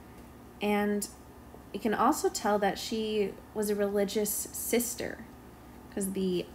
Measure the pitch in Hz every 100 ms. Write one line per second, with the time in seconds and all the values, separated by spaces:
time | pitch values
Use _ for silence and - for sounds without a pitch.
0 | - - - - - - 208 208 208 208
1 | - - - - - - - 202 226 -
2 | 233 302 381 - 208 208 202 - - 220
3 | 214 214 196 - - 214 208 208 202 202
4 | 196 220 208 - - - - 233 240 -
5 | - - - - - - - - - -
6 | 190 190 190 175 -